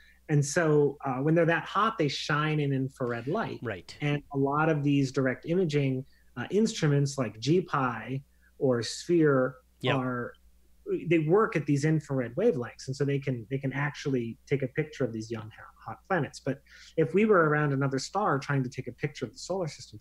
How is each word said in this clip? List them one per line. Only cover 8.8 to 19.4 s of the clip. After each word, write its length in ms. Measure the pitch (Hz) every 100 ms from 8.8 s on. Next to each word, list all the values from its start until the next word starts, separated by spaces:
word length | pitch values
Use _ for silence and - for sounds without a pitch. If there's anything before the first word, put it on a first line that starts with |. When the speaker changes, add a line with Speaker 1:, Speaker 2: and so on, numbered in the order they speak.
Speaker 1:
sphere 720 | 113 - - 170 156 135 131 - _ _
Speaker 2:
Yep. 140 | 127 127
Speaker 1:
are, 380 | 127 123 117 - _ _ _ _ - 180 175
they 120 | 170
work 360 | 151 190 214 175
at 80 | 143
these 180 | 143
infrared 500 | 151 160 - 135 117 123
wavelengths, 520 | 233 156 117 - -
and 80 | 131
so 80 |
they 160 | 139 139
can, 260 | 139 123 110
they 60 | 135
can 160 | 139
actually 640 | 131 143 - 147 135 117 110 -
take 160 | 135
a 60 | 131
picture 340 | - 151 -
of 80 | 127
these 180 | 110 110
young, 220 | 113 107 -
hot, 180 | - _ -
hot 120 | 110 _
planets. 320 | 185 123 -
But 220 | - 135 _ - - -
if 180 | 156
we 120 | 175 220
were 240 | 196 156
around 240 | 147 147
another 260 | 135 139 131
star 400 | - 190 202 139
trying 240 | 135 139
to 60 | 127
take 180 | - 123
a 60 |
picture 320 | 117 143 - 117
of 80 |
the 40 |
solar 300 | -